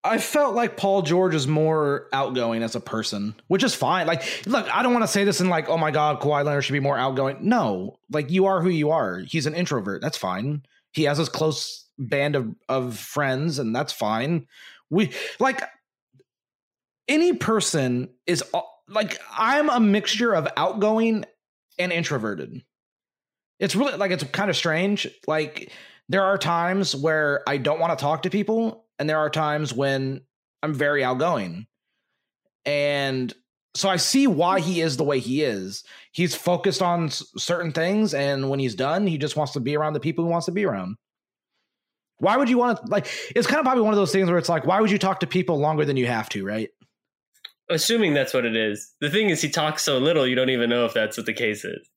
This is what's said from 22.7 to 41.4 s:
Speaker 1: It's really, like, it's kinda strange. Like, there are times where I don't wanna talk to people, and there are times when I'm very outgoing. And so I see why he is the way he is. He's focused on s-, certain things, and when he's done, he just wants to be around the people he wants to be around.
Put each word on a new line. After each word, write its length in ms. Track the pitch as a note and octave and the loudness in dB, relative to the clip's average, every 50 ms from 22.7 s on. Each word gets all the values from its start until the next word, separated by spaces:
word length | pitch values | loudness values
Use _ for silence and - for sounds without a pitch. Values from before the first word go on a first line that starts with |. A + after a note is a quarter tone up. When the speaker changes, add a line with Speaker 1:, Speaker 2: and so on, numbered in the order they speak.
| _ _ _ _ _ _ _ _ _ _ _ _ _ _ _ _ _ _ | _ _ _ _ _ _ _ _ _ _ _ _ _ _ _ _ _ _
Speaker 1:
It's 160 | F#3+ F#3+ - | -4 -2 0
really, 220 | F#3+ C4+ C#4+ A3 D#3 | 0 0 0 0 -2
like, 140 | G3+ G3 | 0 0
it's 120 | F3 E3+ D#3 | 0 -2 -4
kinda 300 | C3+ - - G3+ G#3 F3 | -6 -4 -2 0 0 0
strange. 540 | - - E3+ D#3 D#3+ F#3 G3+ G#3 G3 - - - _ - | 0 0 0 0 2 2 0 0 -2 -4 -8 -10 _ -4
Like, 460 | - D#3 D#3 D#3 C#3 - - - - - - - - - - _ - | -2 0 0 -2 -4 -6 -14 -16 -16 -20 -20 -20 -20 -20 -20 _ -2
there 160 | - G3 G3 | 0 2 2
are 140 | F#3+ G3+ F#3+ | 2 2 0
times 580 | - D#3 E3+ E3+ E3+ F3 F#3 G3 G3 - - | 0 0 0 2 2 2 2 0 0 0 -2
where 460 | C3+ C#3 D#3+ D#3 D#3 D3+ D3 C#3+ C#3 - - | -2 0 2 2 2 2 2 0 0 0 -2
I 100 | C#3+ C#3+ | -2 0
don't 220 | B2 D3 D3+ E3 | 0 0 0 2
wanna 160 | E3 E3+ E3 - | 0 0 0 0
talk 240 | C#3+ C#3+ D#3 D#3+ - | 0 -2 -2 0 -2
to 60 | F#3 | -2
people, 560 | - G#3 G3+ G#3 A3 A3+ A3+ A3+ A3+ - _ _ _ _ | -2 -2 0 0 0 0 0 -2 -4 -8 _ _ _ _
and 100 | D3+ D3+ | -4 -2
there 80 | D#3 D#3 | 0 0
are 100 | D3+ D3+ | 0 0
times 440 | D3 D#3 D#3 D3+ D3 D3+ D3+ C#3 B2 | 0 0 0 0 0 -2 -2 -4 -2
when 480 | A#2+ C#3 C#3 C3+ C3+ C3+ C3+ C3+ C3+ - _ _ _ _ _ _ _ - | -2 0 0 0 0 -2 -4 -6 -8 -12 _ _ _ _ _ _ _ -6
I'm 100 | D#3 D3+ | -4 -2
very 300 | C3 C#3+ C#3+ D3 C#3+ C3+ | 0 0 0 2 2 0
outgoing. 640 | B2+ B2+ B2+ D3 F3 E3+ B2+ G2 F2+ E2 F2+ A2+ _ _ _ _ _ _ _ _ _ _ _ _ _ _ _ _ _ _ _ _ | 0 0 0 0 0 0 -2 -4 -6 -8 -12 -14 _ _ _ _ _ _ _ _ _ _ _ _ _ _ _ _ _ _ _ _
And 680 | C#3 D3 C#3+ C#3+ C#3+ C#3+ C#3+ C#3 C3+ C3 C3 B2+ A#2+ - _ _ _ _ _ _ _ _ | -4 -2 0 0 0 0 0 -2 -2 -2 -2 -4 -4 -8 _ _ _ _ _ _ _ _
so 140 | - - G3 | -2 0 0
I 80 | F#3 E3+ | 0 2
see 280 | - - - C4+ C#4 | 0 2 2 4 4
why 340 | C4+ F3+ C#3 E3+ F3 F#3+ G3 | 4 4 2 2 2 2 2
he 220 | D#3+ E3+ F#3 E3 | 0 0 0 0
is 160 | E3 D#3+ C#3 B2 | 0 0 0 0
the 60 | D#3 | 0
way 160 | C#3+ D3 C3 | 0 0 0
he 240 | A#2 A2 B2+ C#3+ D3+ | 0 -2 -2 0 0
is. 400 | C3+ A2 G2 F#2+ F#2+ G2 - - - - - - _ | 0 0 -2 -6 -8 -10 -12 -16 -18 -20 -20 -20 _
He's 220 | _ - F3 E3 - | _ -2 0 0 0
focused 460 | - - F3 F3 E3+ F3 G3 E3+ - | -2 0 0 0 2 2 0 0 2
on 240 | F#3+ F3 F3 F3 E3 | 0 0 2 0 0
s-, 180 | D3+ - - - - _ F#3+ | -2 -4 -6 -10 -12 _ -10
certain 340 | - - F3 F3 F3 E3 | -4 -2 -2 -2 -2 -4
things, 420 | C#3 E3 D#3+ F3+ G3 G#3+ A3 G3 D3 | -2 0 0 0 2 2 2 2 0
and 360 | C3+ C#3 C#3 C#3 C3+ C3+ C3+ | 0 0 0 0 0 0 -2
when 100 | C#3 C#3 | 0 0
he's 140 | C3+ B2 G#2+ | 0 -2 -2
done, 300 | F2+ C3 C#3 D#3+ F#3 G#3 | -2 -2 0 0 2 0
he 120 | G3 E3 C#3+ | 0 0 0
just 180 | C#3+ D3 - | -2 -2 -2
wants 180 | D3 D3+ C#3 - | -2 -2 -2 -2
to 60 | C#3+ | -4
be 180 | A#2 B2+ D3 D3 | -4 -2 0 0
around 160 | D3+ D#3 D#3 | 0 0 -2
the 60 | D3 | -2
people 260 | - D#3+ D#3+ E3 E3+ | -4 -2 -2 -2 0
he 60 | E3+ | 0
wants 160 | E3+ E3+ E3 - | 0 0 -2 -2
to 40 | |
be 140 | E3+ G3 G#3 | -2 0 0
around. 320 | F3+ A#2+ G2 F#2 F#2 G#2 - _ _ _ _ _ _ _ _ | 0 -2 -2 -4 -8 -10 -12 _ _ _ _ _ _ _ _